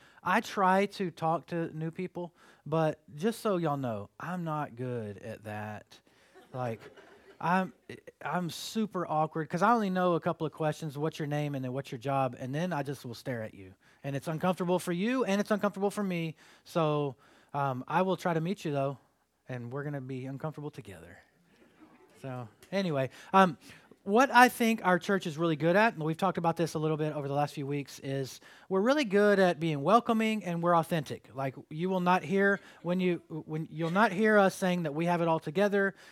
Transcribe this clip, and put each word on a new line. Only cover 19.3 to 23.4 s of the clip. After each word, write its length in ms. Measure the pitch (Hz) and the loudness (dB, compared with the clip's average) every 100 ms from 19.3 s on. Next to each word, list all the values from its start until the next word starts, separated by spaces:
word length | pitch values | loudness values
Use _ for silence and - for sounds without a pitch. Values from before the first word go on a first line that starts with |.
| _ - | _ -12
and 240 | 127 117 | -10 -8
we're 100 | 139 | -8
gonna 180 | 147 143 | -8 -8
be 260 | 131 131 127 | -8 -8 -8
uncomfortable 440 | 135 156 151 147 | -8 -8 -8 -12
together. 480 | - 107 87 85 - _ _ _ _ _ _ - _ _ - | -12 -16 -16 -18 -20 _ _ _ _ _ _ -20 _ _ -16
So, 260 | 135 123 113 _ - | -12 -10 -12 _ -6
anyway, 400 | 190 185 139 131 - - | -2 0 0 -2 -6 2
um, 260 | 190 | 6